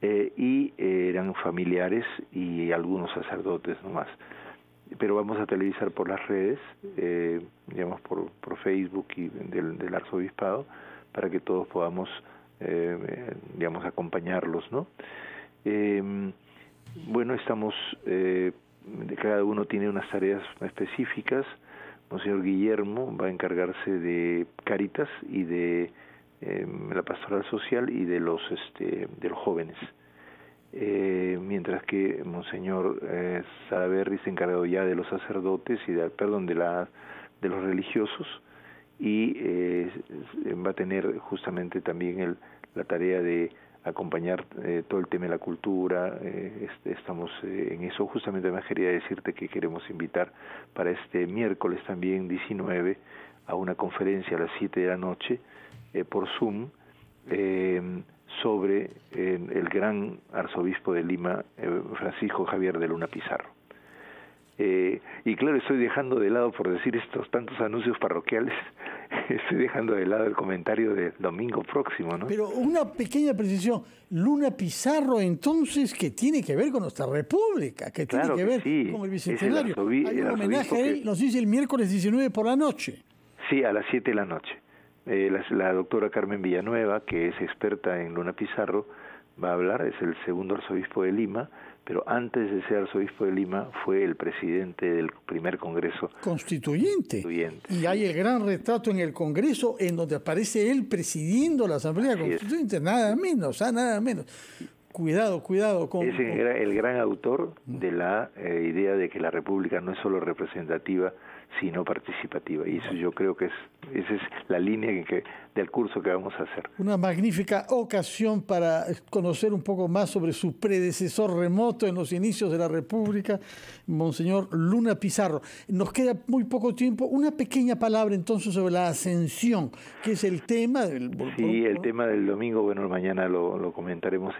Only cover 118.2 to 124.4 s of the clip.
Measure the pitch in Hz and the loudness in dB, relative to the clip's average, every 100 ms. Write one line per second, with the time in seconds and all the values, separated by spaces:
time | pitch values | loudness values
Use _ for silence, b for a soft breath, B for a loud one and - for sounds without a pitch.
118.2 | 220 214 - 180 170 160 170 170 - 202 | 2 2 2 4 4 4 0 -4 -2 0
119.2 | 175 160 214 202 196 190 180 180 196 202 | 2 2 2 2 0 0 2 2 2 2
120.2 | 165 - 175 - 214 190 180 - 185 - | 0 2 -2 0 2 4 2 2 0 2
121.2 | 214 175 175 185 240 240 208 180 151 175 | 2 4 4 4 2 2 0 0 -2 0
122.2 | 214 214 202 170 165 160 - 220 208 202 | 0 2 2 2 2 0 0 0 2 0
123.2 | 196 202 B B B B - 160 165 147 | 0 -2 B B B B -2 0 2 2
124.2 | 170 190 | 2 2